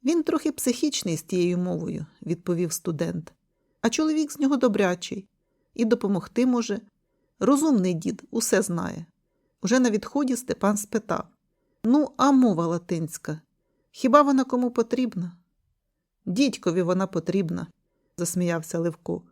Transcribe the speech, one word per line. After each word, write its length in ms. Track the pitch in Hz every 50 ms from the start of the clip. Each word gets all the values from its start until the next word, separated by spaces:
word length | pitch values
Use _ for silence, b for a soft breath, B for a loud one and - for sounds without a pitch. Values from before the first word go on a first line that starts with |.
| _
«Він 180 | 247 330 339 302
трохи 300 | - - 311 - 311 285
психічний 640 | - - 262 240 - - 302 277 - - 190 165
з 60 | 156 -
тією 360 | _ - 180 175 175 175 175
мовою», 480 | 180 180 180 160 160 - - - 160 - _ _ -
відповів 500 | - 170 170 - - 175 165 180 165 160
студент. 600 | - _ - 165 147 170 165 170 165 156 - _ _ _ _ _ _ _ _ _ _
«А 100 | - 226
чоловік 420 | 226 - 311 311 311 311 311 294 -
з 60 | -
нього 180 | 294 269 294
добрячий. 720 | 254 254 247 202 208 202 180 180 175 - - - 202 190 _ _ _ _ _ _ _ _ _ _
І 100 | - 233
допомогти 640 | 220 240 240 - 196 202 180 - - _ - 247
може. 340 | 262 247 240 226 - 202 208 - _ _ _ _ _ _ _ _ _ _ _
Розумний 560 | 196 214 277 277 302 320 285 220 180 185 180
дід, 280 | 160 165 - - - - -
усе 320 | - 233 - - - 190 190
знає». 440 | - 175 170 - - - - 165 _ _ _ _ _ _ _ _ _ _ _ -
Уже 180 | 180 226 262
на 100 | 254 240
відході 460 | 208 214 208 - - 285 294 254 262
Степан 400 | 226 - - - - - 196 208
спитав: 520 | 208 208 - - 226 214 - 190 - - _ _ _ _ _ _ _ _ _ _ _ _
«Ну, 260 | 220 247 294 302 - -
а 160 | - 247 277 277
мова 340 | 262 254 233 196 160 170
латинська? 760 | 165 170 170 170 _ 180 165 165 156 - - _ - 156 156 _ _ _ _ _ _ _ _ _ _
Хіба 320 | _ - - 254 233 285 294
вона 220 | 277 285 262 262
кому 260 | 262 - 247 247 247
потрібна?» 680 | 240 - 226 226 - 233 254 240 - 185 175 175 - _ _ _ _ _ _ _ _ _ _ _ _ _ _ _ _ _ _
«Дідькові 560 | - 180 202 285 269 - - - - 165 180 180
вона 240 | 165 180 185 190
потрібна», 600 | 185 - 170 156 - 175 196 196 160 170 - - - _ _ _ _ _ _ _ _ _
засміявся 640 | - 175 170 - 180 180 175 170 165 165 - - 170
Левко. 440 | 165 170 160 - _ - 170 175 - _